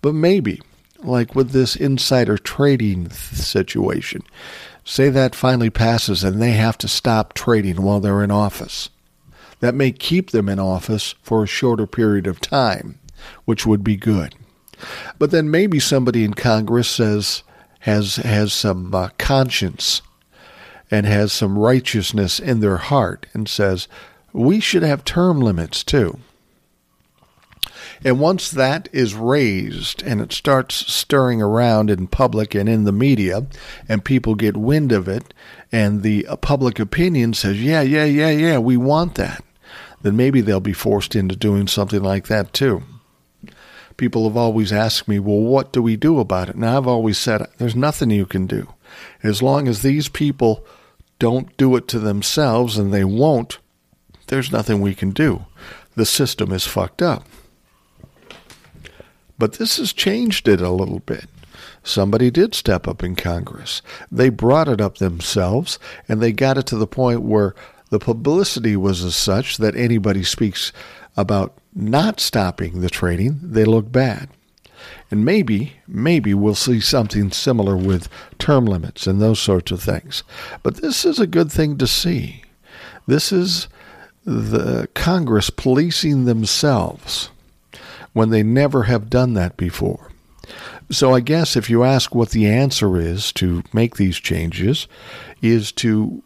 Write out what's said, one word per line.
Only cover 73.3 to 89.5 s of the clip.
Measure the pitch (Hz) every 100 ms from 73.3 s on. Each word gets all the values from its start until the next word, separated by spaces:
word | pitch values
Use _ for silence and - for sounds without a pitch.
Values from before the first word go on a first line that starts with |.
| 147
they | 175 110
look | 110 113 107
bad. | 123 131 101 139 _ _ _ _ - - - -
And | 107
maybe, | 110 208 139 104 131 - -
maybe | - 131 170 104
we'll | 98 104
see | 101 - 120
something | 104 139 104 107 101
similar | - - 123 98 95
with | 92 92 - - - -
term | - 143
limits | 117 92 82 - -
and | 95
those | 107 110
sorts | - 92 85
of | 90
things. | - - 147 - - - - -
But | - -
this | 320 254
is | 370 294
a | 196
good | 175 160
thing | - 156 139
to | 131
see. | - 180 143 - - - _ _ - - - -
This | 139 -
is | 190 180 170 - - - - - _
the | - 117 107 110 - 123 107
Congress | - - 180 147 107 -
policing | - 135 127 170 160 160 143 123
themselves | 113 107 - 147 123 82 - - - - - _ _ _ - - - -
when | - 110
they | 110
never | 107 123 143 131
have | 110 120 107
done | 123 127
that | 110 90